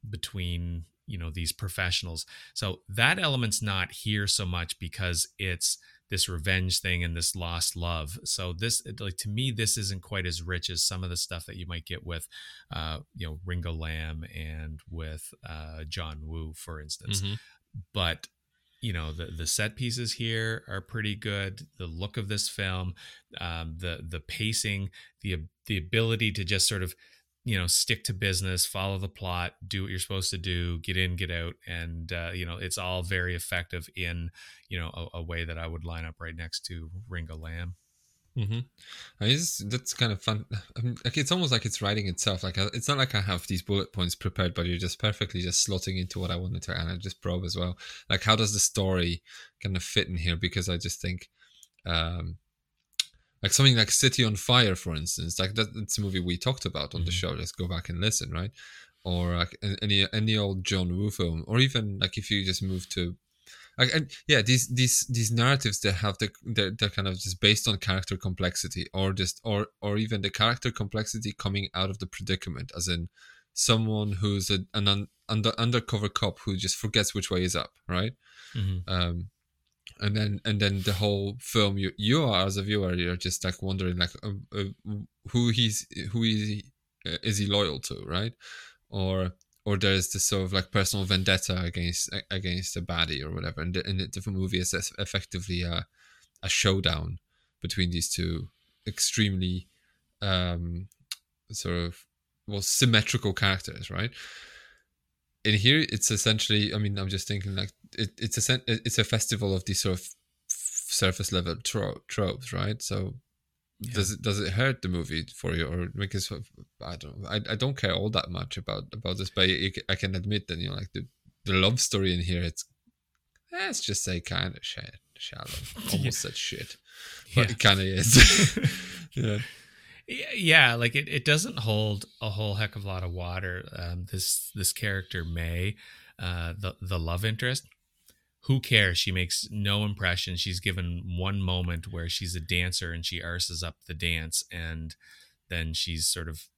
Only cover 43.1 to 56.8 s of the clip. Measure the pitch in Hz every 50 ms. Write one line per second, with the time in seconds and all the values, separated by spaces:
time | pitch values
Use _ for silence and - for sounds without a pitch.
43.1 | - 104 95 98 95 87 - - 98 90 - - 101 98 92 - - 95 90 87
44.1 | - - - 92 - - 92 90 85 - 85 90 87 87 92 85 - - - 107
45.1 | 101 - 107 92 - 90 90 90 87 - - - 98 92 - - 92 92 90 92
46.1 | - 92 90 90 90 87 92 92 90 87 - - - 87 85 82 87 87 101 98
47.1 | - _ - 90 87 90 92 85 87 90 87 90 90 - - - - - - _
48.1 | 95 95 - 107 110 107 110 104 104 101 - - - - 98 95 95 90 87 85
49.1 | 87 85 _ - - - - - _ _ - 101 95 90 - - - 110 98 -
50.1 | 90 85 80 90 85 82 90 90 - 101 87 92 90 85 - - - - - 90
51.1 | 92 90 - - _ _ - _ _ - - _ _ _ _ - 85 82 82 82
52.1 | 87 87 85 85 85 - _ _ _ _ _ _ _ _ _ _ _ - - -
53.1 | _ _ _ _ _ _ - 98 - - 135 135 123 117 107 - - - - 131
54.1 | 127 - 123 110 104 101 - - 123 123 120 104 92 - - 85 80 76 80 85
55.1 | - - 85 85 85 - 95 95 104 113 110 104 - 110 107 - - - 104 98
56.1 | 95 92 87 90 87 90 - 127 131 131 - 90 - 78